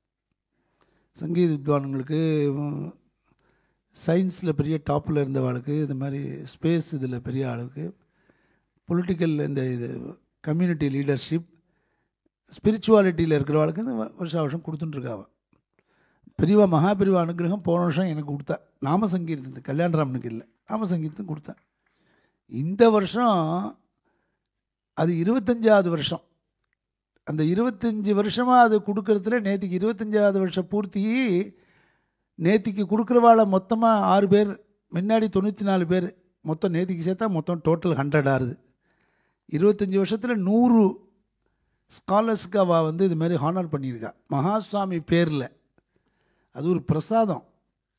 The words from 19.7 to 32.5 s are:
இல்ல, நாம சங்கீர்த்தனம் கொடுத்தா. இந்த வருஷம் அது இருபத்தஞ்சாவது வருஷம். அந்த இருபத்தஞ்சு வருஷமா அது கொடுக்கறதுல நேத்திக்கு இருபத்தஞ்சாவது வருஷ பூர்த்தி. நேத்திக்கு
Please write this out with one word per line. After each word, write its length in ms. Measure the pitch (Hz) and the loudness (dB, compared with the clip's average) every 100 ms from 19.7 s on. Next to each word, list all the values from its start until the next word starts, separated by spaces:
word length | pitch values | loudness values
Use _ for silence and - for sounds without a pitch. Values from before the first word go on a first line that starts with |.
| 143 175 160 139 127 120 | -2 0 0 -2 -4 -6
இல்ல, 200 | 113 - _ - | -10 -14 _ -8
நாம 200 | 220 208 | -6 -2
சங்கீர்த்தனம் 480 | 175 156 151 190 151 | -4 -4 -8 -10 -10
கொடுத்தா. 200 | - - _ _ _ _ _ _ _ _ _ | -12 -20 _ _ _ _ _ _ _ _ _
இந்த 440 | 117 156 196 233 | -8 -4 4 6
வருஷம் 880 | 214 185 214 240 190 160 175 208 - _ _ _ _ _ _ _ _ _ _ _ | 6 2 0 2 2 0 -2 -6 -12 _ _ _ _ _ _ _ _ _ _ _
அது 200 | - 165 | -4 -2
இருபத்தஞ்சாவது 760 | 165 175 254 196 240 220 208 180 | 0 0 0 0 0 4 6 4
வருஷம். 320 | 165 135 160 _ _ _ _ _ _ _ _ _ _ | 0 -4 -8 _ _ _ _ _ _ _ _ _ _
அந்த 200 | - 151 | -8 -2
இருபத்தஞ்சு 720 | 156 185 247 202 233 214 202 | 0 2 0 -2 -4 -2 0
வருஷமா 460 | 202 208 220 247 247 | 0 0 0 4 6
அது 200 | 233 214 | 6 4
கொடுக்கறதுல 640 | 208 208 202 208 190 247 | 0 -4 0 0 2 -2
நேத்திக்கு 360 | 196 196 190 175 | 0 -2 -2 -2
இருபத்தஞ்சாவது 600 | 214 196 214 208 208 196 | -2 -4 -2 2 4 2
வருஷ 240 | 185 185 | 0 -2
பூர்த்தி. 420 | 180 202 202 202 214 247 247 175 202 - _ _ _ _ _ _ _ - | -2 -2 -2 -2 -2 0 2 0 -2 -8 _ _ _ _ _ _ _ -4
நேத்திக்கு 420 | 165 | 2